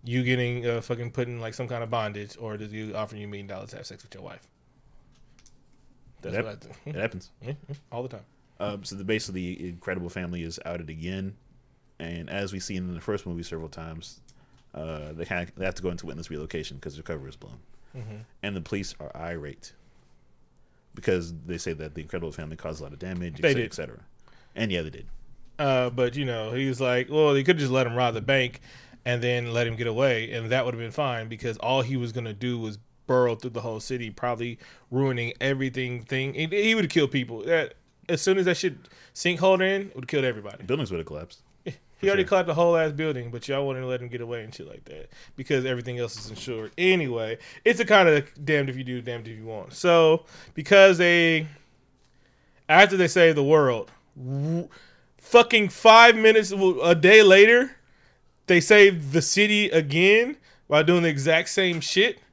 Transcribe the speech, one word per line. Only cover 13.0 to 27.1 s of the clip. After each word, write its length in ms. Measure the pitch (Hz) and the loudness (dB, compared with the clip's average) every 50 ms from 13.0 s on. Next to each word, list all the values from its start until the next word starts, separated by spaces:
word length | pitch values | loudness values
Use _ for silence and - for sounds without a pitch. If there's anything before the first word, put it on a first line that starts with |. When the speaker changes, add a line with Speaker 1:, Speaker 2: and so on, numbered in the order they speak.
Speaker 2:
first 240 | - - 104 101 - | -8 -8 -8 -8 -8
movie 160 | 90 87 82 | -8 -10 -10
several 280 | 85 - - 80 80 78 | -10 -12 -12 -12 -12 -14
times, 500 | - - 82 82 82 80 82 - - _ _ _ _ _ _ _ _ _ _ _ _ | -14 -16 -16 -14 -14 -16 -18 -20 -20 _ _ _ _ _ _ _ _ _ _ _ _
uh, 380 | - 78 82 80 76 76 76 78 | -14 -12 -12 -12 -12 -12 -14 -12
they 120 | 80 85 | -14 -10
kinda, 220 | - 95 87 87 87 - - | -8 -8 -8 -8 -10 -10 -8
they 80 | 92 | -8
have 100 | 92 92 | -8 -8
to 60 | - | -6
go 80 | 92 92 | -8 -8
into 160 | 87 82 - | -8 -8 -12
witness 240 | 82 - 80 82 - | -14 -14 -14 -14 -12
relocation 480 | 80 73 76 80 - 82 76 - 69 69 | -12 -12 -12 -10 -10 -10 -10 -10 -14 -16
'cause 140 | - - 69 | -16 -16 -16
their 80 | 73 78 | -16 -14
cover 240 | - 85 76 67 67 | -12 -12 -12 -12 -16
is 80 | 67 | -20
blown. 220 | - - - - - - _ - - - - _ 131 | -20 -20 -20 -20 -20 -20 _ -20 -20 -20 -20 _ -18
Speaker 1:
Mm-hmm. 180 | 113 107 107 107 113 _ _ _ - | -16 -16 -16 -18 -20 _ _ _ -10
Speaker 2:
And 120 | 104 101 | -8 -8
the 60 | 95 | -8
police 320 | 82 - - 101 98 - - - | -8 -8 -8 -8 -8 -8 -12 -16
are 160 | 73 73 - | -18 -18 -14
irate 580 | - 80 85 87 82 73 73 69 _ - - - _ _ _ _ _ _ _ _ _ _ _ _ _ _ _ _ _ _ _ _ _ _ _ _ | -12 -12 -10 -10 -10 -12 -14 -16 _ -20 -20 -20 _ _ _ _ _ _ _ _ _ _ _ _ _ _ _ _ _ _ _ _ _ _ _ _
because 400 | - - - 95 90 85 82 85 80 64 | -10 -4 -4 -4 -2 -4 -8 -12 -16 -12
they 120 | 82 90 82 | -12 -10 -10
say 160 | - 92 82 | -8 -10 -10
that 220 | 76 78 76 73 | -10 -12 -14 -14
the 60 | 82 | -14
Incredible 300 | 78 78 - 90 82 80 | -16 -12 -10 -10 -10 -10
family 260 | 76 - 80 78 80 82 | -12 -12 -14 -14 -14 -14
caused 220 | - 82 80 76 | -12 -12 -12 -12
a 20 | 73 | -14
lot 100 | 69 73 | -18 -16
of 60 | - | -16
damage, 380 | 90 92 92 - 87 87 82 131 | -14 -12 -10 -10 -10 -10 -12 -4
Speaker 1:
They 80 | 127 165 | -2 -2
Speaker 2:
et 20 | |
cetera, 100 | 139 127 117 | 0 0 -4
Speaker 1:
did. 20 | 107 | -8
Speaker 2:
et 20 | - | -10
cetera. 260 | - 80 65 - - - - - _ - - - - _ _ _ | -12 -14 -14 -14 -20 -20 -20 -20 _ -20 -20 -20 -20 _ _ _
And 160 | - 113 110 | -8 -6 -4
yeah, 100 | 95 87 80 | -4 -6 -6
they 60 | 78 | -8
did. 140 | 71 - - - - - - - - - - - - - | -12 -16 -16 -14 -14 -16 -16 -18 -20 -20 -20 -20 -10 -6
Speaker 1:
Uh, 320 | 147 139 135 127 127 123 | -2 0 0 0 -2 -2
but, 260 | 120 123 127 123 117 | -2 -2 -2 -2 -2
you 100 | 143 143 | -4 -6
know, 260 | 131 120 113 110 110 | -6 -6 -6 -8 -8
he 160 | 113 127 135 135 | -6 -6 -4 -4
was 120 | 127 120 | -4 -4
like, 280 | 135 127 123 123 131 | -2 -2 0 -2 -2
"Well, 240 | - | -2